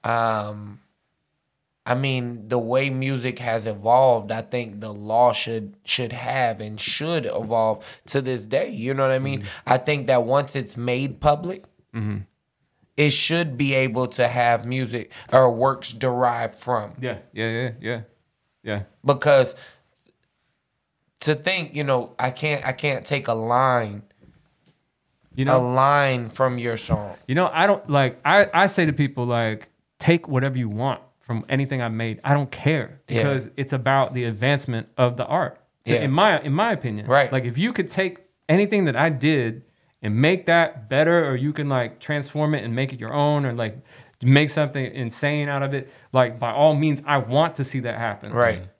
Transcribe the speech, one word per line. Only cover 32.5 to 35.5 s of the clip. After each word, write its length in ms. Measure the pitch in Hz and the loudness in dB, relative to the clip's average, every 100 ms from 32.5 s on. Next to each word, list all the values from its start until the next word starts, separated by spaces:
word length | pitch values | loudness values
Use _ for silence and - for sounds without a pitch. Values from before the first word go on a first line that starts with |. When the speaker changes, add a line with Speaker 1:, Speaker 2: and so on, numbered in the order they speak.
Speaker 2:
care," 500 | - - 156 117 - _ | -4 -2 -2 -4 -14 _
Speaker 1:
Yeah. 140 | 127 | 0
Speaker 2:
because 280 | 143 135 110 - | 0 -2 -4 -8
it's 160 | 135 | -4
about 420 | 135 127 139 127 | -2 2 2 2
the 100 | 127 | -2
advancement 640 | 120 104 127 143 135 117 - - | -4 -2 0 0 -2 -6 -6 0
of 200 | 123 120 | 0 0
the 100 | 120 | -2
art. 320 | 156 - | -2 -2